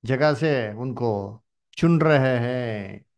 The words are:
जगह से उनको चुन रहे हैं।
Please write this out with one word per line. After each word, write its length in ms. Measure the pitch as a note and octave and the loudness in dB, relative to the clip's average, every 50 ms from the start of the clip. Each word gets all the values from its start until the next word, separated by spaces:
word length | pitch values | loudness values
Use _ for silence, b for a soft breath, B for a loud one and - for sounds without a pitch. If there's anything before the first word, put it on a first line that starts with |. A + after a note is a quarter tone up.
| - | -2
जगह 300 | A2+ C3 B2+ D3 D3+ D3 | -2 0 2 2 2 2
से 380 | A#2 D#3 D#3 D3 C3 A2+ G#2+ G#2 | 2 0 0 0 0 -2 -4 -6
उनको 640 | G#2+ B2 C3 B2 - A#2+ A#2 G#2+ G2+ G2 G2 A2 - _ _ _ _ _ _ - - | -8 -8 -8 -6 -2 -2 -2 -2 -2 -4 -8 -12 -16 _ _ _ _ _ _ -6 0
चुन 220 | - E3+ E3+ D#3+ | 2 4 4 4
रहे 360 | D#3+ D#3+ D3+ C#3 C3 C3 B2+ A#2+ | 4 4 4 4 4 2 2 0
हैं। 680 | A#2+ B2 B2+ B2+ B2 A#2 A2 G#2+ G2+ F#2+ G2+ G2+ _ _ _ | 0 -2 -2 -4 -4 -4 -6 -6 -8 -10 -12 -16 _ _ _